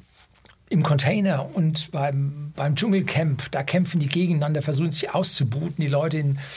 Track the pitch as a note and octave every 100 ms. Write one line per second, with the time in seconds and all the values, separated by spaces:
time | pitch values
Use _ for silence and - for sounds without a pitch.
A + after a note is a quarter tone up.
0 | - _ - _ - - - F3 D#3 C#3
1 | C#3 G#3 F#3+ C#3 C#3+ G3 D#3+ D#3 - C#3+
2 | C#3+ C#3 C#3 D3 D3 - C#3+ C#3+ A3 F#3+
3 | F#3 - D#3+ C3+ - C#3 C#3 F3+ F3 F3
4 | C#3+ F3 F3 D#3 D3 D3+ C#3+ C#3 E3 -
5 | - E3 F#3 - B2 C3+ E3+ D#3+ D3 C#3+
6 | D#3+ D#3 C#3+ C#3 -